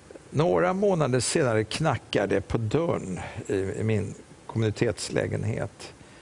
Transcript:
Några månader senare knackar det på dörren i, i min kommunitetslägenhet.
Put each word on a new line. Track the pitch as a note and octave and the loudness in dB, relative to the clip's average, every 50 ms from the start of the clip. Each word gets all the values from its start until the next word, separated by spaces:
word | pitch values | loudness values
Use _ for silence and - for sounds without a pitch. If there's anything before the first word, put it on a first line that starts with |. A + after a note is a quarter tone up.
| - - - - - - | -20 -20 -20 -20 -18 -4
Några | - C3 D#3 F3 F3+ E3+ E3 F3+ F#3 | 0 0 2 4 4 4 4 2 2
månader | F#3+ G#3 G3+ F#3+ E3 D3 B2+ B2 B2+ | 2 2 2 4 4 2 2 2 2
senare | A2 - - F3+ D#3 B2 A2 G#2+ A2 | 0 2 2 2 2 4 4 2 2
knackar | - - - D#3 D#3+ B2 G#2+ - - - B2 G2+ G2 | 0 -2 0 0 0 0 0 -2 -2 0 0 2 2
det | G2+ G2 | 2 0
på | - - - A#2 | 0 0 -2 -2
dörren | A2+ G#2+ G#2+ C#3+ E3 E3+ G#2+ F#2+ - - F#2 E2+ - - - - - - | 0 0 0 0 0 0 -2 -2 -4 -6 -8 -8 -8 -8 -10 -10 -6 -2
i, | A2 | -2
i | G2 F#2+ F#2+ G#2 - G#2 | -2 0 -2 -2 -2 0
min | A2 A2 G#2 G2 G2+ - - - - - - - | 0 2 0 0 -2 -6 -12 -16 -20 -20 -18 -18
kommunitetslägenhet. | - - A2+ A2+ A2 G#2+ - B2 A2+ G#2+ - - - - - G#2 G2+ G2+ G#2 G2+ G#2 - - - - - - - - - - - - - - | -6 -2 0 0 0 0 0 0 0 0 -2 -6 -4 -2 -2 -2 -2 -2 -4 -4 -4 -4 -4 -6 -8 -10 -14 -18 -18 -18 -20 -20 -20 -20 -20